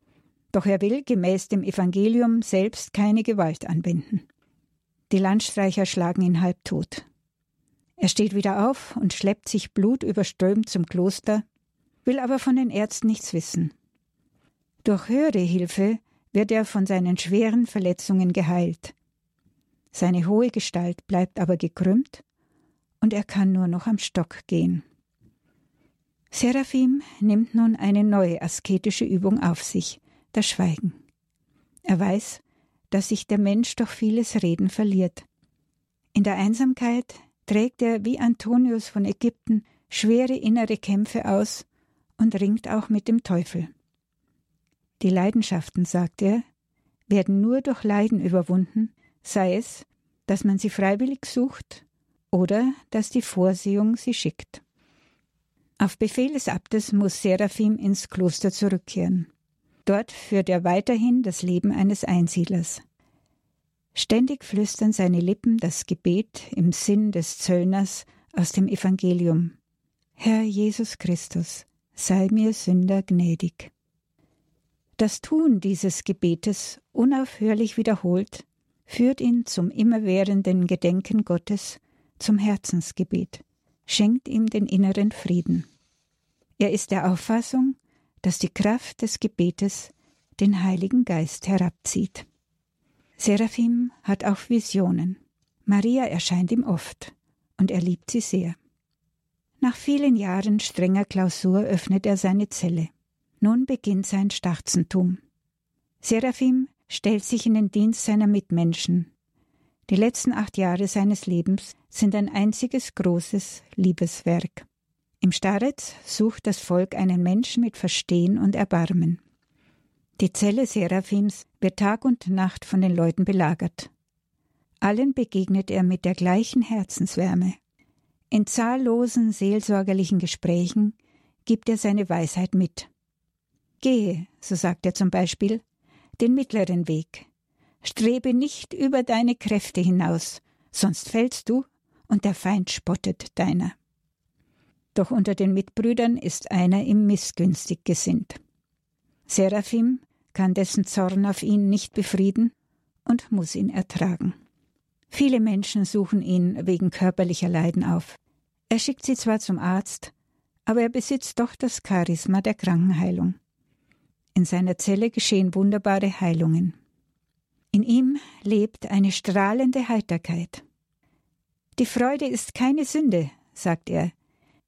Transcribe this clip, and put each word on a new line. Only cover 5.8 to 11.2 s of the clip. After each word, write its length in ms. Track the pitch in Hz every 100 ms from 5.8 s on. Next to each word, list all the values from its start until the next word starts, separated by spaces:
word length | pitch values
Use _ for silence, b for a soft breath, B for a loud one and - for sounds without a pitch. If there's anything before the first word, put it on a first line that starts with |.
| 190
schlagen 360 | - 175 180
ihn 180 | 180 170
halbtot. 640 | 180 180 - 160 - - - _ _ _ _ _ _ _ _ -
Er 100 | 349
steht 280 | - 208 196
wieder 340 | 202 196 220
auf 260 | 269 - -
und 160 | 190
schleppt 380 | - 196 202 -
sich 240 | 208 -
blutüberströmt 960 | - 202 262 - 208 190 - 185 202 220
zum 160 | 185 165
Kloster, 580 | 180 185 190